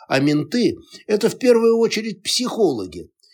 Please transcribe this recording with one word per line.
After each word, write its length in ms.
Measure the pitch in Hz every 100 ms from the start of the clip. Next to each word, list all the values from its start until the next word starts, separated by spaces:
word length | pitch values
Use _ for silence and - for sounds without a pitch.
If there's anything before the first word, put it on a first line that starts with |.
| -
а 120 | 135
менты — 580 | 143 147 143 247 214 - - - -
это 220 | 208 220
в 80 | -
первую 400 | 247 233 226 226
очередь 460 | 220 214 220 190
психологи, 840 | - - 247 - 190 120 90 85 - _ _